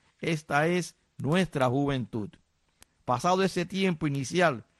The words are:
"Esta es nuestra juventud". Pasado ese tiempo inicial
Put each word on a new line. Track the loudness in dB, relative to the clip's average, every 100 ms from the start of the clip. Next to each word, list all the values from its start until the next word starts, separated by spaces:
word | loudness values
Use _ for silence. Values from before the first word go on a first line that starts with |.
| _ -8
"Esta | -4 -4 -2 0 2
es | 0 -4 -12 _ -8
nuestra | -2 0 0 0 0
juventud". | 2 0 -2 -4 -6 -8 -12 _ _ _ _ -20 _ -4
Pasado | 0 2 2
ese | 2 0 -4
tiempo | 0 0 0 -2
inicial | -2 -2 2 2 2 -10